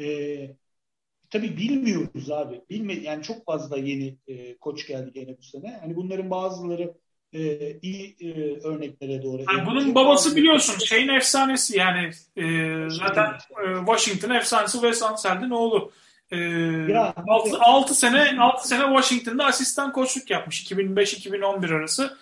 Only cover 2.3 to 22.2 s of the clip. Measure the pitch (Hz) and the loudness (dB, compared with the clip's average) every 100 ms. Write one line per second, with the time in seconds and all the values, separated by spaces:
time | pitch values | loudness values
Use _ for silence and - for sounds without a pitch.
2.3 | 151 135 123 - 208 208 170 151 151 151 | -6 -6 -10 -12 -8 -6 -8 -8 -8 -10
3.3 | 226 - 156 156 139 139 139 135 135 - | -10 -6 -6 -6 -6 -4 -6 -6 -10 -16
4.3 | 123 123 123 151 147 - 135 131 135 127 | -16 -16 -14 -12 -10 -10 -10 -10 -14 -16
5.3 | 131 _ 139 196 226 165 170 185 190 185 | -18 _ -16 -16 -14 -10 -8 -6 -6 -4
6.3 | 185 185 180 175 170 170 - _ _ _ | -4 -4 -6 -6 -6 -6 -10 _ _ _
7.3 | 160 156 147 147 160 180 196 196 - 170 | -6 -4 -4 -6 -10 -10 -10 -12 -14 -12
8.3 | 160 151 143 156 151 147 - 135 135 131 | -8 -6 -6 -8 -8 -10 -10 -8 -8 -6
9.3 | 131 135 190 - 254 277 254 269 285 320 | -6 -2 -2 0 0 2 6 6 6 4
10.3 | 302 311 302 - 190 - 226 269 269 262 | 4 6 6 4 0 2 2 4 2 2
11.3 | 269 269 262 - 202 185 175 170 165 - | 2 2 2 0 2 2 2 -2 -8 -14
12.3 | - 165 165 160 160 160 160 190 196 214 | -6 -2 0 0 -2 -4 -4 0 2 2
13.3 | 214 - - 190 185 185 220 220 190 214 | 0 -12 -8 -4 -2 2 2 2 -2 0
14.3 | 240 233 226 208 247 233 226 220 214 190 | 0 2 2 2 2 0 2 0 -2 -2
15.3 | 190 247 233 233 214 - - _ _ _ | -2 -2 0 2 0 -2 -10 _ _ _
16.3 | 175 170 170 165 160 160 220 202 175 185 | -6 -2 -2 0 0 0 2 2 -2 2
17.3 | 226 226 185 240 269 277 277 247 269 285 | 2 2 4 8 8 6 4 4 6 4
18.3 | 262 240 262 - 254 277 262 254 247 233 | 6 4 4 0 2 4 4 4 2 0
19.3 | 247 277 262 262 - 277 269 262 262 - | 0 2 2 0 -2 -2 0 -2 -2 -4
20.3 | 175 160 - - 190 196 196 202 - 196 | -4 -4 -10 -6 -2 0 2 0 -2 -6
21.3 | 196 196 196 175 156 156 - 180 - | -2 -2 0 0 -2 -2 -2 -4 -6